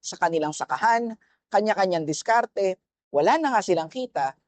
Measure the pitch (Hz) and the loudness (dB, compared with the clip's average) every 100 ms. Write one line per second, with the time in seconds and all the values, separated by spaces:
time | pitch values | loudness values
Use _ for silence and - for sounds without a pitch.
0 | - 185 170 165 151 151 - 131 220 233 | -14 -4 -2 0 -2 -4 -6 0 2 2
1 | 233 220 _ _ _ 202 214 190 190 170 | -2 -10 _ _ _ 0 2 0 2 0
2 | 156 151 - 226 226 - 196 185 _ _ | -2 -4 2 2 0 -2 -2 -2 _ _
3 | _ 143 165 302 302 233 196 170 160 254 | _ 0 2 2 2 0 2 0 0 -8
4 | 254 156 135 - | -8 -4 -6 -6